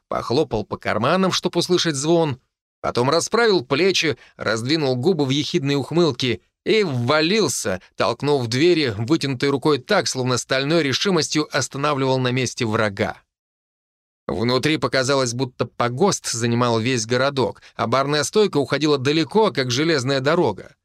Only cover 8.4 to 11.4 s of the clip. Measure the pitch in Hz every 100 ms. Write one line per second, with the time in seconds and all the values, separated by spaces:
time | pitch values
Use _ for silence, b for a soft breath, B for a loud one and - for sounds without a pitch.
8.4 | 120 123 170 165 139 101 113 165 139 127
9.4 | 143 139 156 147 - 202 143 131 127 123
10.4 | - 135 139 165 143 120 202 180 147 156